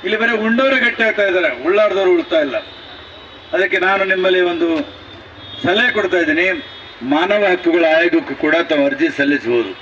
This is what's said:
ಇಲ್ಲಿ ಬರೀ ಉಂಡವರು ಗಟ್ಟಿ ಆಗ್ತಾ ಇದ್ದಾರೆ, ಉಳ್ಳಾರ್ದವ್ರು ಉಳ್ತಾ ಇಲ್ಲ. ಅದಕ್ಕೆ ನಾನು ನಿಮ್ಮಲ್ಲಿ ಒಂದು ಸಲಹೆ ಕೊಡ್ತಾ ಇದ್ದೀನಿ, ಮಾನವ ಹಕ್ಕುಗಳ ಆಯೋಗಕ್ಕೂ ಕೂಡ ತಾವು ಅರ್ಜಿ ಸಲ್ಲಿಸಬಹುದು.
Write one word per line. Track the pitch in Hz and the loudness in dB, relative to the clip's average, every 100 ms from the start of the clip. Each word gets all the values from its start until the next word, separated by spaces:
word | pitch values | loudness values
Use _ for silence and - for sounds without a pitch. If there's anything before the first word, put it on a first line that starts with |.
| 185 | -2
ಇಲ್ಲಿ | 220 | 0
ಬರೀ | 233 226 220 | 0 0 0
ಉಂಡವರು | 233 269 269 - | 2 2 2 0
ಗಟ್ಟಿ | - 220 | 0 -2
ಆಗ್ತಾ | 208 196 | 2 0
ಇದ್ದಾರೆ, | 180 165 - - | 2 0 -2 0
ಉಳ್ಳಾರ್ದವ್ರು | 202 208 190 269 175 | 2 2 2 2 2
ಉಳ್ತಾ | - 165 143 | 2 0 0
ಇಲ್ಲ. | 113 - - - - - - - - - 349 | -4 -8 -18 -20 -20 -20 -20 -20 -20 -6 -2
ಅದಕ್ಕೆ | 381 359 370 | 0 0 0
ನಾನು | 392 381 | 0 0
ನಿಮ್ಮಲ್ಲಿ | 190 370 - 180 | 0 2 2 2
ಒಂದು | 170 170 160 285 - - - - - - - | 0 0 -2 -4 -12 -20 -20 -20 -20 -18 -6
ಸಲಹೆ | - 202 247 208 | -2 0 0 0
ಕೊಡ್ತಾ | 190 185 | 0 0
ಇದ್ದೀನಿ, | 160 151 185 175 - - - - 123 | 0 0 0 -2 -8 -18 -20 -12 -2
ಮಾನವ | 147 185 208 202 | 0 2 2 2
ಹಕ್ಕುಗಳ | 180 170 170 160 160 | 2 2 2 4 4
ಆಯೋಗಕ್ಕೂ | 175 165 285 277 | 2 0 -2 -4
ಕೂಡ | 302 320 339 | 0 0 0
ತಾವು | 311 139 | 0 0
ಅರ್ಜಿ | 269 330 - | 2 -2 0
ಸಲ್ಲಿಸಬಹುದು. | 139 143 113 120 101 92 | 0 0 0 0 -2 -8